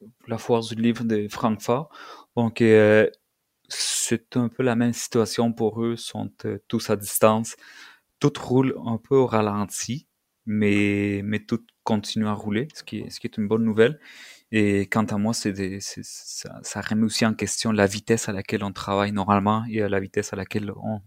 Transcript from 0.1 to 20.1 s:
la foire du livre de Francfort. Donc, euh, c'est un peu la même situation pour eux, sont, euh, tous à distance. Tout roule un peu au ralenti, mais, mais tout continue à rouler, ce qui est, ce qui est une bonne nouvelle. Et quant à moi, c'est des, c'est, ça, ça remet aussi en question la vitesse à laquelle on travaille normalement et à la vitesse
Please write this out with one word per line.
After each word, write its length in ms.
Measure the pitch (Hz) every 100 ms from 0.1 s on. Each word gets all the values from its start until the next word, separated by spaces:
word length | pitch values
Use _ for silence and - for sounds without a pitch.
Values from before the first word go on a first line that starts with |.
| _ -
la 100 | 113
foire 240 | - 117
du 140 | 113 110
livre 280 | 117 113
de 240 | 113 107 104
Francfort. 600 | - 113 107 - 123 160 - - - - -
Donc, 240 | 113 -
euh, 480 | 117 110 107 107 104 - _ _ _ _ -
c'est 680 | - - - - 117 - 127
un 140 | 117
peu 140 | -
la 120 | 127 117
même 180 | 120
situation 600 | 113 - 120 107 - 117
pour 280 | 113 110 110
eux, 140 | 117 117
sont, 360 | - 110 104 - 107
euh, 120 | 101 -
tous 220 | 117 -
à 80 | 101
distance. 580 | 101 - 110 110 113 - - - - - _ -
Tout 140 | 147 143
roule 380 | - 127 131 - 117
un 120 | 113
peu 180 | - 135
au 120 | 123
ralenti, 800 | 113 104 104 101 - - 135 - _ _ _ 110
mais, 760 | 107 104 104 101 101 101 101
mais 160 | 101 104
tout 240 | - 113 _ _
continue 440 | - 110 - 113 107
à 60 |
rouler, 340 | 101 107 104 151
ce 100 | -
qui 160 | - 107
est, 100 | 110
ce 120 | -
qui 60 | 117
est 100 | -
une 100 | 104
bonne 160 | 113
nouvelle. 340 | 113 107 117 156 - - - - -
Et 340 | 110 104 98 98
quant 160 | 113
à 140 | 107 104
moi, 160 | 107
c'est 180 | 113 107
des, 300 | 98 95 98
c'est, 240 | - - -
ça, 520 | - - - - -
ça 180 | - 104
remet 240 | 98 107
aussi 220 | 110 - 113
en 80 |
question 400 | 110 101 - 117
la 120 | 107 98
vitesse 440 | 104 - 113 -
à 20 |
laquelle 320 | 98 - 104
on 80 | 101
travaille 400 | - - 98 101
normalement 540 | 104 98 101 101 110 117
et 120 | 110
à 80 | 101
la 100 | 98
vitesse 320 | 98